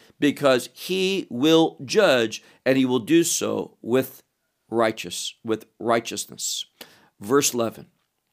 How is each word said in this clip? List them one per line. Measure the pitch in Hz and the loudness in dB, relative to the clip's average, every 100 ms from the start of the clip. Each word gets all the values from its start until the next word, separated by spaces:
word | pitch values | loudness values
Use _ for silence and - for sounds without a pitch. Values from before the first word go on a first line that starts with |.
| _ - | _ -2
because | 147 - 143 127 - | -2 2 2 2 0
he | - - 185 190 190 - | -12 -6 -2 -2 -2 -6
will | 120 151 160 160 - 131 | -2 4 4 4 -2 -4
judge, | 202 185 127 113 - - _ 127 | 2 4 4 0 -4 -16 _ 0
and | 131 | 2
he | 131 | 2
will | 127 | 0
do | 107 165 | 2 2
so | 170 - 107 107 - _ | 2 -2 -4 -4 -6 _
with | - 127 135 - _ _ _ _ - | -2 0 0 -8 _ _ _ _ -6
righteous, | 113 113 110 87 - - - | 0 0 -2 -10 -10 -10 -8
with | 113 107 - - | -6 -6 -6 -8
righteousness. | 110 117 - 101 - - - - - - - _ _ - | -2 -2 -2 -10 -12 -10 -8 -8 -12 -20 -20 _ _ -12
Verse | 101 139 139 | 0 0 2
eleven, | 120 113 - - _ _ _ _ | -2 -4 -8 -18 _ _ _ _